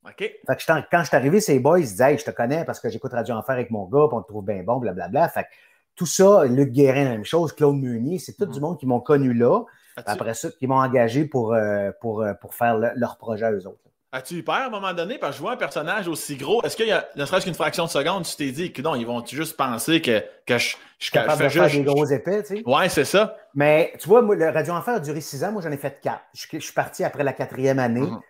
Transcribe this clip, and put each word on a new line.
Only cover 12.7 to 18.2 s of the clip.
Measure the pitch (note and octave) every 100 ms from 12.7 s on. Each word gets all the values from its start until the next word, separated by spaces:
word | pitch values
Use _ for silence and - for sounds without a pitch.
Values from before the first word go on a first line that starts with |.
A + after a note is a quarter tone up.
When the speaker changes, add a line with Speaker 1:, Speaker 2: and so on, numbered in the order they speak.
| A2+
Speaker 2:
le, | A#2 C3
leur | A#2 -
projet | A2 G#2+ A2+
à |
eux | G2+ F#2
autres. | - _ _ _
Speaker 1:
As-tu | C3 - E3+
eu |
peur | D#3 F#3
à | C4
un |
moment | G#3 F#3+
donné, | F3 E3+ C#4
parce | D3
que | B2
je |
vois | F3+
un | B3
personnage | D#3+ E3 D#3 G#3 E3+
aussi | D3 - C#3
gros, | C3+ A3+
est-ce | D#3 -
qu'il | A3
y |
a, | E3+ - -
ne | C#3
serait-ce | G3
qu'une | F#3
fraction | D3+ D#3 D#3+
de | E3
seconde, | D3 D3 G3